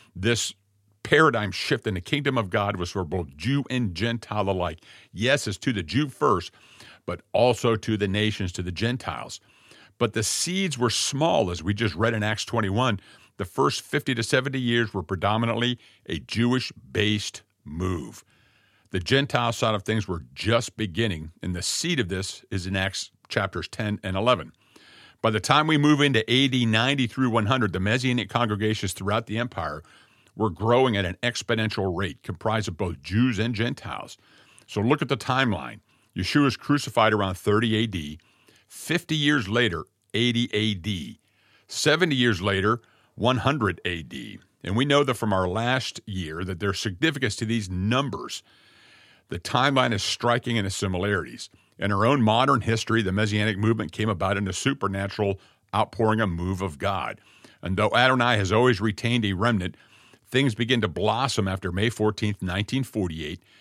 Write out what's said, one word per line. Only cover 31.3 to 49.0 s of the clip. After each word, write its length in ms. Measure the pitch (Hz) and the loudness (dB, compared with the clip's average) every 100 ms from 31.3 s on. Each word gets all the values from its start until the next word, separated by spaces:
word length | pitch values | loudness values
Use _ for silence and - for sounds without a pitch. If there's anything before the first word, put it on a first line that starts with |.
| - - 113 110 104 95 87 | -4 -2 0 0 0 -2 -2
rate, 280 | 98 - | -4 -6
comprised 440 | - 92 113 110 101 | -10 -4 0 0 -2
of 100 | 85 | -4
both 240 | 90 71 | -6 -6
Jews 360 | 67 98 127 98 | -2 2 2 2
and 160 | 117 | -2
Gentiles. 640 | 107 117 139 - 55 50 - _ - _ _ - | -2 -2 -4 -8 -10 -10 -18 _ -20 _ _ -8
So 160 | 104 | -2
look 200 | 110 151 | 2 2
at 80 | 127 | 2
the 80 | 131 | -2
timeline. 600 | - 131 131 85 64 55 _ _ _ - | 0 2 2 0 -6 -14 _ _ _ -6
Yeshua 320 | 92 147 139 | 0 4 4
is 100 | - | 2
crucified 560 | - 143 123 117 110 | 0 0 0 4 4
around 220 | 107 98 92 | 4 0 -2
thirty 400 | - 104 117 110 | 2 2 2 0
A 120 | 117 | 0
D. 320 | 95 73 76 _ _ _ _ _ | -4 -8 -14 _ _ _ _ _
Fifty 480 | - - 165 - 156 | -16 -2 -2 0 0
years 320 | 143 147 95 | 2 2 2
later, 380 | 113 117 85 - _ _ | 2 2 0 -10 _ _
eighty 360 | 107 120 117 120 | 0 0 0 0
A 220 | 107 110 | 0 -2
D. 460 | 95 95 92 - - _ _ _ _ _ | -2 -4 -6 -8 -14 _ _ _ _ _
Seventy 480 | - - 156 175 135 | -2 2 4 2 4
years 260 | 123 92 | 2 2
later, 400 | 101 98 104 117 - _ _ - | 0 0 0 0 -6 _ _ -2
one 220 | 110 127 | 0 2
hundred 420 | 131 147 104 87 92 | 0 2 0 -2 -6
A 180 | 87 | -6
D. 360 | 67 67 55 50 _ _ | -10 -14 -14 -16 _ _
And 120 | - 107 | -4 0
we 80 | |
know 220 | 143 143 135 | 4 4 4
that 80 | |
from 180 | 120 110 | 0 0
our 160 | 95 90 | 2 0
last 540 | 101 120 131 - - - | 0 0 -2 -4 -10 -8
year 380 | 92 80 82 | -6 -6 -6
that 160 | 90 82 | -6 -4
there's 200 | 101 92 | -2 -2
significance 580 | 110 90 160 143 - - | -4 0 -2 0 -2 -2
to 80 | 110 | -2
these 240 | 117 92 | -2 -2
numbers. 720 | 90 101 127 139 - - - - _ _ - - - | -2 0 0 0 -6 -10 -12 -14 _ _ -20 -20 -20